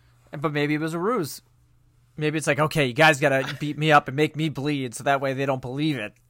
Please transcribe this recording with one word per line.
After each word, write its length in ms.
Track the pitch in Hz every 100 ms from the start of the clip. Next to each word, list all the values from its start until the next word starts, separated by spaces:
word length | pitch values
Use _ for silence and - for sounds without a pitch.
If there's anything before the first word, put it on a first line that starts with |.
| _ _ _ 156
But 160 | 156
maybe 220 | 147 147
it 60 | 151
was 140 | 160
a 40 | 165
ruse. 420 | 190 247 143 - - _ _ _ _ _ _ -
Maybe 200 | 151 156
it's 80 | 156
like, 120 | 143
"Okay, 280 | 156 160 127
you 60 |
guys 260 | 120 156 139
gotta 360 | 143 135 135 143
beat 200 | 147 147
me 120 | 156
up 160 | 147 -
and 80 | 135
make 200 | 156 147
me 120 | 160
bleed, 460 | 135 143 143 127
so 100 | 113
that 160 | 139 139
way 120 | 135
they 120 | 131 139
don't 160 | 131
believe 360 | 123 135 156 131
it." 160 | 104 -